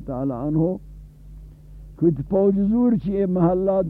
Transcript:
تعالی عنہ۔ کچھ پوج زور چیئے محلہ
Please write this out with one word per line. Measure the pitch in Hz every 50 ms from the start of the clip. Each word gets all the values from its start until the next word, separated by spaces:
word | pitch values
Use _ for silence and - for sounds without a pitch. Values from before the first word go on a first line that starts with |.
| -
تعالی | 139 127 123 139 139 123
عنہ۔ | 117 139 151 156 156 160 185 185 - - - - - - - - - - - - - - - - - - - - - - - -
کچھ | - 160 170 147 143 131 -
پوج | 196 190 196 202 196
زور | 196 202 202 220 240 247 247 214 170 -
چیئے | 202 196 196 196
محلہ | 180 180 185 165 175 185 185 190 196 190 190 180